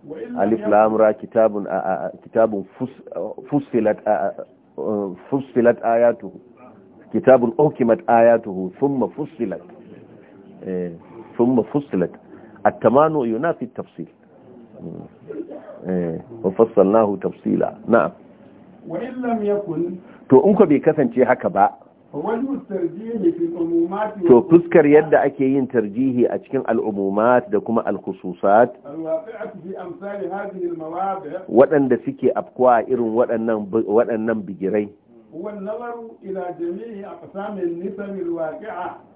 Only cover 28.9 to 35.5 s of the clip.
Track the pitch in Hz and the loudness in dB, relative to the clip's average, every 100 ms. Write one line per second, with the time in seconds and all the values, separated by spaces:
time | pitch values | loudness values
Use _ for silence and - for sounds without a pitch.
28.9 | 156 160 160 156 151 208 - 170 190 180 | -12 -6 -6 -8 -14 -14 -14 -14 -14 -12
29.9 | 170 202 202 185 190 196 185 175 165 160 | -14 -12 -10 -10 -8 -10 -8 -8 -8 -10
30.9 | 170 196 190 147 - - 110 139 151 135 | -6 -6 -6 -8 -12 0 6 6 6 2
31.9 | 120 - - 123 101 101 - 127 120 107 | 0 -2 -2 -2 -2 -6 0 4 4 2
32.9 | 127 117 110 123 113 113 110 104 113 107 | -2 -2 0 0 0 -2 -4 -2 -4 0
33.9 | 104 98 110 110 113 95 92 92 104 104 | 0 0 -2 -2 -4 -6 -6 -4 -2 -4
34.9 | - _ - _ 160 208 | -12 _ -20 _ -16 -14